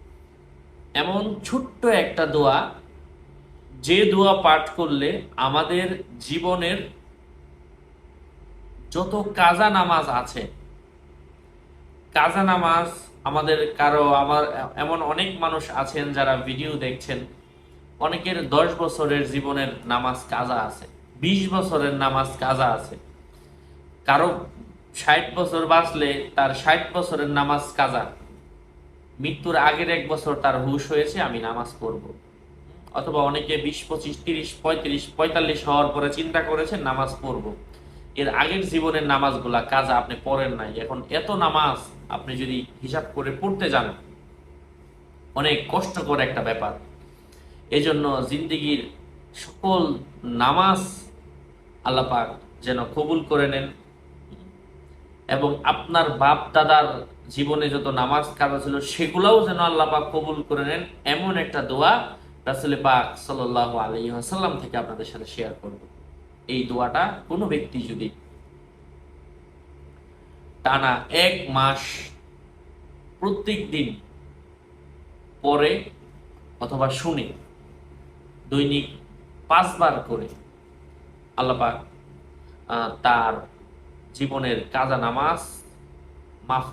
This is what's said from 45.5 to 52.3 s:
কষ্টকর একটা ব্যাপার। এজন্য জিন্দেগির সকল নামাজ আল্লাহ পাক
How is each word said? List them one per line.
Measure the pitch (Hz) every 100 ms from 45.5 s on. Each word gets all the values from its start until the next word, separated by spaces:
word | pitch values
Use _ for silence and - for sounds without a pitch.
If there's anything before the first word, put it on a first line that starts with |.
| 143 -
কষ্টকর | 190 190 175 143 143
একটা | 120 -
ব্যাপার। | 113 113 104 - - - - - - - - - -
এজন্য | 147 151 147 147 135 123
জিন্দেগির | 147 160 156 147 143 117 - - - -
সকল | - - - 190 185 156 135 - -
নামাজ | 120 120 123 160 190 190 - - - - - - - - - -
আল্লাহ | 127 131 123
পাক | 123 113